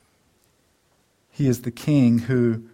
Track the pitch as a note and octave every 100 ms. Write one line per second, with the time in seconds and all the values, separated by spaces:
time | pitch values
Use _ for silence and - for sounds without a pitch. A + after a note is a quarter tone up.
0 | _ _ _ _ _ _ _ _ _ _
1 | _ _ _ - C#3 A#2 B2 - - D3
2 | A#2+ A#2 A#2 B2+ A#2+ A2+ -